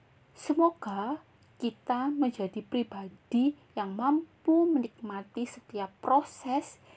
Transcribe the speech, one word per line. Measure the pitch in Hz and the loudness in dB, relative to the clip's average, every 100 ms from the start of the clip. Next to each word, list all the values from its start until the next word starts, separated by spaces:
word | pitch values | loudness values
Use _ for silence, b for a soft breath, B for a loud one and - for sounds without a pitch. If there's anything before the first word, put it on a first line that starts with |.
| _ _ _ | _ _ _
Semoga | - - 302 339 339 214 196 214 311 - _ _ - | -8 -2 4 4 2 -6 -6 -4 -6 -10 _ _ -8
kita | 233 220 - 240 269 | -6 -4 -4 -2 -2
menjadi | 294 262 240 190 214 208 | 0 0 0 -6 -6 -4
pribadi | 247 226 202 190 - _ 240 269 294 B - | -4 -4 -8 -12 -16 _ 2 2 0 B -6
yang | 196 | -6
mampu | 196 254 302 330 _ - 320 339 | -2 0 0 -2 _ 4 4 6
menikmati | 294 233 - 214 196 196 - 240 | 2 0 -6 -10 -8 -8 -6 -6
setiap | - - 208 190 - | -8 -12 -8 -8 -4
proses | - 269 277 - 262 269 - - B | 2 2 2 -6 -4 -4 -4 -10 B